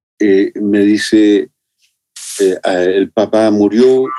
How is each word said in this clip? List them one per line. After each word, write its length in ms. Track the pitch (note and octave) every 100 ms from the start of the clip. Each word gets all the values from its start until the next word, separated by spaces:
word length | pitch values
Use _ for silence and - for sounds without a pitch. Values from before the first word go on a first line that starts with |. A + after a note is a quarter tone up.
| _ _
eh, 320 | G#2+ F#2+ G2+ -
me 240 | G#2 G2+
dice, 720 | G2+ G#2 - A2 G#2 G2+ F#2+ _ _ _ _ _ _ - - -
eh, 180 | F#2+ F2+
"Ah, 180 | G2 F#2
el 280 | F2+ G2 F#2
papá 380 | - G2+ G#2+ A2
murió", 540 | G#2 G2+ G#2+ B2+ C3 C3